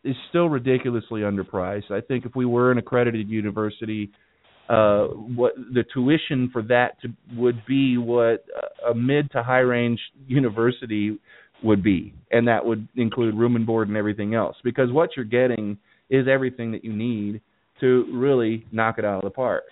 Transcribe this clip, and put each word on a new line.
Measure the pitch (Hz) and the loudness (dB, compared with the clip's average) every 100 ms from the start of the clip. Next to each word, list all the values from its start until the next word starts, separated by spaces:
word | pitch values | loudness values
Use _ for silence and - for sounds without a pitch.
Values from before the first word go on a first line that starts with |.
is | - 127 - | -6 -8 -4
still | 170 170 | 0 2
ridiculously | 139 123 127 127 117 - 110 | 0 0 0 0 -4 -4 -4
underpriced. | 104 98 92 98 90 101 - | -2 -2 -4 -4 -4 -6 -6
I | 101 | -8
think | - 127 123 | -4 -6 -4
if | |
we | 131 | -2
were | 123 120 127 | 0 4 4
an | 120 | 2
accredited | - 123 120 113 104 | 0 0 2 0 -4
university, | 110 104 101 107 104 110 107 101 _ _ _ _ _ - | -4 -4 -4 -4 -6 -8 -6 -8 _ _ _ _ _ 0
uh, | 113 107 104 95 101 110 120 | 4 6 4 0 -4 -10 0
what | 123 131 117 123 | 0 0 -2 -2
the | 113 | -2
tuition | 131 123 156 - 131 123 | -2 2 2 0 -2 -2
for | 123 | -4
that | 110 123 123 - | 2 2 2 -4
to, | 120 117 - 120 | -14 -14 -14 0
would | 123 120 110 | 0 0 -2
be | 139 135 123 | 2 2 2
what | 117 120 117 113 - - - - 120 | 0 2 2 2 -4 -12 -12 -4 -2
a | |
mid | 117 123 147 143 | 0 2 0 0
to | 131 | -4
high | 117 127 127 120 | 0 2 4 2
range | 120 117 - _ 135 | 0 -2 -6 _ -2
university | 131 127 107 120 123 120 107 104 107 _ - _ _ | 0 2 2 0 0 -6 -2 -2 -4 _ -20 _ _
would | 110 104 | 2 4
be, | 107 90 - - _ | 4 2 -2 -18 _
and | 117 117 | 2 2
that | 110 | 0
would | 117 110 110 123 | 0 -4 -6 -4
include | 113 127 117 107 | -2 0 -2 2
room | 120 117 | 2 2
and | 113 | 0
board | 113 104 | 0 0
and | 107 | -2
everything | 104 104 104 | -2 -4 -2
else. | 113 90 - | -2 -2 -4
Because | 123 117 127 | -4 0 0
what | 135 170 | 2 0
you're | 139 | -4
getting | 110 120 127 113 104 104 _ _ _ | -2 2 2 0 -6 -8 _ _ _
is | 135 127 | 0 2
everything | 135 131 127 117 | 0 0 -4 -8
that | 110 | -8
you | 113 | -8
need | 107 120 110 104 104 _ _ _ _ | -6 -4 -4 -4 -8 _ _ _ _
to | 131 127 120 | 2 4 2
really | 123 139 131 110 113 113 | -2 0 2 0 -4 -6
knock | 110 113 113 | -2 -2 0
it | |
out | 104 95 | -4 -4
of | |
the | 95 | -6
park | 135 123 87 - | -4 -2 -2 -6